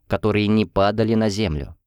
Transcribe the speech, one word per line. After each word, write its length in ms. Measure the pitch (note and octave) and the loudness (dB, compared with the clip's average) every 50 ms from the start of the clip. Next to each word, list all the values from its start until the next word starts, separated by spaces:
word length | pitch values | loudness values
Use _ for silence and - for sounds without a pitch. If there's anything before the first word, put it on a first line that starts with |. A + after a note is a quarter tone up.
| _ | _
которые 400 | _ G#2 - - G#2+ G2+ G#2 G#2 | _ -4 -2 0 0 0 2 2
не 180 | G2+ G#2+ A2 G#2 | 2 2 2 0
падали 480 | E2+ - G2 G2 G#2 G#2+ A2 A2 A2 A2+ | 0 0 0 0 2 2 0 0 0 0
на 160 | A2 A2 A2 | 0 0 0
землю. 460 | G2 G#2 A2 F2 D2+ C#2+ C2 - - - _ | 0 -2 -2 -2 -2 -4 -6 -10 -14 -20 _